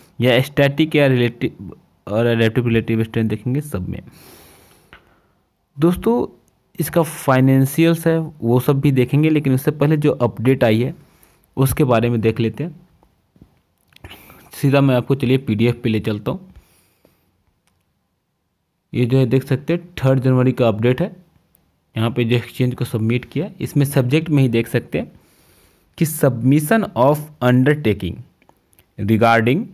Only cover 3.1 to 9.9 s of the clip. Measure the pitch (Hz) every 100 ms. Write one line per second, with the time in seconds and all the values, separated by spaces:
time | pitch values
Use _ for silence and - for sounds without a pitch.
3.1 | 117 110 107 123 139 151 95 92 92 -
4.1 | - - - - - _ _ _ - _
5.1 | _ _ _ _ _ _ 139 165 185 226
6.1 | 240 - - _ _ _ - 151 170 160
7.1 | - - 131 135 135 135 - 165 165 165
8.1 | 160 156 - 117 123 135 139 143 131 123
9.1 | 139 156 156 147 127 147 151 147